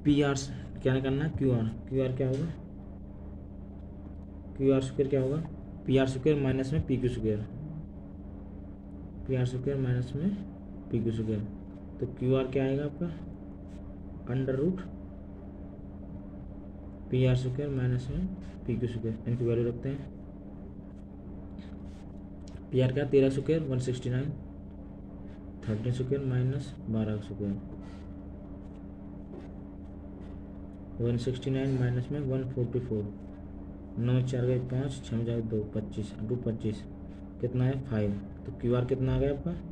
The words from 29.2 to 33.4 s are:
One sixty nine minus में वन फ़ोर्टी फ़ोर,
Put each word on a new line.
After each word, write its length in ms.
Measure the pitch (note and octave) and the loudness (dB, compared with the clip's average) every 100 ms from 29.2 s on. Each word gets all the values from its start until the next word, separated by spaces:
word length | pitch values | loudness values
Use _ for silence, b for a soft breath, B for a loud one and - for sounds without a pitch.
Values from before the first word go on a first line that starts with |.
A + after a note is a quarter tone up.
| - - - - - - - - - - - - - - - - - - | -10 -10 -10 -10 -12 -10 -10 -10 -10 -10 -10 -8 -10 -10 -10 -10 -10 0
One 160 | A#2 A#2+ | 2 4
sixty 320 | B2+ B2 C3+ | 2 0 0
nine 280 | C3 C3+ C3 | 2 4 4
minus 300 | B2 B2 B2 | 4 2 0
में 80 | D3 | 0
वन 220 | C3+ C3 B2+ | 2 0 0
फ़ोर्टी 300 | B2+ A#2 B2 | 0 2 2
फ़ोर, 240 | - G#2+ G2+ - - - | 2 0 0 -6 -10 -10